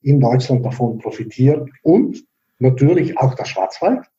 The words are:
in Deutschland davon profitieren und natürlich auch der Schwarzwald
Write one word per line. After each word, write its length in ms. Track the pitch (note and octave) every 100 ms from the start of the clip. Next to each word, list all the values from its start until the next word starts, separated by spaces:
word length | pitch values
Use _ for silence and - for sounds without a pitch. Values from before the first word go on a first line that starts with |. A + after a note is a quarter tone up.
in 180 | C#3 C#3
Deutschland 440 | A#2+ B2+ - B2+
davon 340 | B2 - A#2+ A2
profitieren 720 | A2 - - - C3 D3 - _
und 420 | D#3 F#3+ - - _ _ _ _
natürlich 580 | B2+ B2+ C#3 F3+ - -
auch 160 | C3
der 120 | - -
Schwarzwald 600 | F#2+ F2+ - F#2+ B2+ -